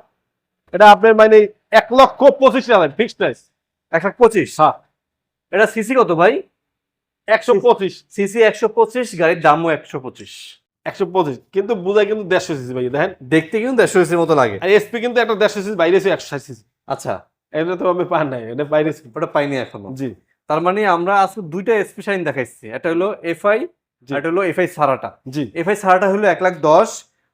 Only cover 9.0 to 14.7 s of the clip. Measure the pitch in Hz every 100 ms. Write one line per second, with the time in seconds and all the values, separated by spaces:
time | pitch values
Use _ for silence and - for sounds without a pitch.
9 | 233 170 165 170 156 156 165 147 - 147
10 | 127 - 101 - - - _ _ - -
11 | 175 185 151 120 _ 190 202 214 180 208
12 | 208 214 180 180 180 143 123 127 123 139
13 | 190 - 127 156 156 220 247 247 180 185
14 | 156 170 160 151 117 98 180